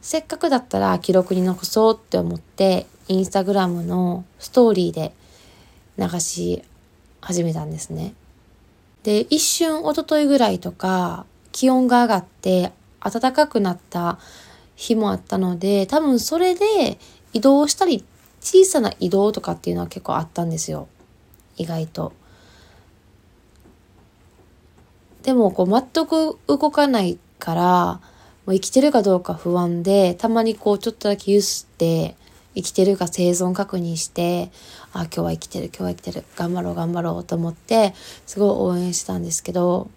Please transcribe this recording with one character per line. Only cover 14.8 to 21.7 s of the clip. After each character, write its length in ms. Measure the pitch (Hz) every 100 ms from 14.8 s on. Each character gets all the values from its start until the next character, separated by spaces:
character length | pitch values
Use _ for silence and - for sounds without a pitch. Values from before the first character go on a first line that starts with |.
| -
も 160 | 220 214
あ 60 | 190
っ 40 |
た 200 | - 196
の 180 | 185 175
で、 300 | 190 202 190
多 120 | 294
分 200 | 311 247
そ 180 | - 320
れ 160 | 370
で 460 | 359 403 415 277 - - _ _
移 80 | 226
動 260 | - 277 196
し 60 |
た 120 | - 370
り、 200 | 240 - _ _ _
小 220 | - 370
さ 160 | 381 311
な 140 | 220 -
移 100 | 180
動 220 | 196 202
と 100 | 208
か 120 | -
っ 40 | 170
て 140 | -
い 20 |
う 20 | 175
の 60 |
は 60 | 170
結 180 | 185 -
構 120 | -
あ 20 |
っ 80 | 160
た 140 | - 170
ん 60 |
で 60 | 160
す 120 | -
よ。 160 | 156 143 _ _ _ _ _ _ _
意 80 |
外 220 | 165